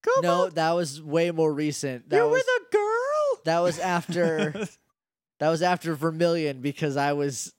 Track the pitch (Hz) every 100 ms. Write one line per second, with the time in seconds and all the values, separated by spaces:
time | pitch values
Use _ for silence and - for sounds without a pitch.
0 | - 523 175 175 185 160 160 170 165 143
1 | 156 160 170 165 156 147 151 139 139 123
2 | - 392 453 508 523 494 453 427 415 453
3 | 523 605 587 494 - 170 175 165 180 175
4 | 170 170 165 160 151 196 202 _ _ _
5 | _ _ _ _ 151 160 180 180 165 151
6 | 160 160 170 170 151 135 135 139 156 139
7 | 143 147 143 120 -